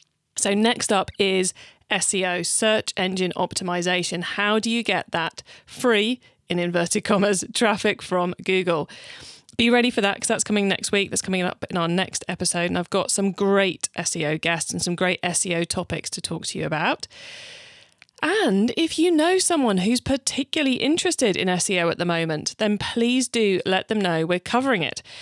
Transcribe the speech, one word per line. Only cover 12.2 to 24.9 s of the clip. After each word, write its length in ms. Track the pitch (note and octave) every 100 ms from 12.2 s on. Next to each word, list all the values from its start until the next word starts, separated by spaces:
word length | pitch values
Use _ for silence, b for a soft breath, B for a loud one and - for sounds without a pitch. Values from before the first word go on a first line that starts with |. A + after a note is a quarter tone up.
| -
episode. 440 | F3+ F3+ F3 F3
And 60 | F3
I've 120 | E3+
got 220 | F#3+ -
some 200 | - G3
great 560 | F3 G3 G3 F#3+ - - -
S 200 | E3+ F3
E 100 | D3+
O 100 | D#3
guests 360 | E3 E3 -
and 100 | F3
some 140 | F3 F3
great 240 | F#3 -
S 240 | F3+ E3+ F#3+
E 80 |
O 100 | E3
topics 460 | E3+ - E3+ - -
to 120 | -
talk 260 | - E3 -
to 100 | -
you 80 | D#3
about. 420 | D#3 F#3 C#4+ - B B B B B B B B B - -
And 500 | D4+ G#4 E4 G3 A#3 -
if 220 | E4 -
you 140 | F4
know 260 | D#4+ E4 F#4
someone 400 | - E4 B3 F#3+
who's 240 | F#3+ B3
particularly 760 | - C4 - - C#4 D#4+ C4+ B3
interested 600 | C4+ F4 F#4 - A#3+ F3
in 120 | F#3
S 200 | F3+ -
E 100 | F3+
O 100 | E3+
at 100 | -
the 40 |
moment, 520 | F3 E3+ E3 D3+ - -
then 220 | G#3+ G#3
please 480 | - - A#3 B3+ B3
do 340 | A#3 G#3 F#3
let 260 | - F#3 -
them 120 | A3
know 240 | F#3+ E3 E3
we're 140 | F3+
covering 420 | - A#3+ C4+ G#3+
it, 220 | D3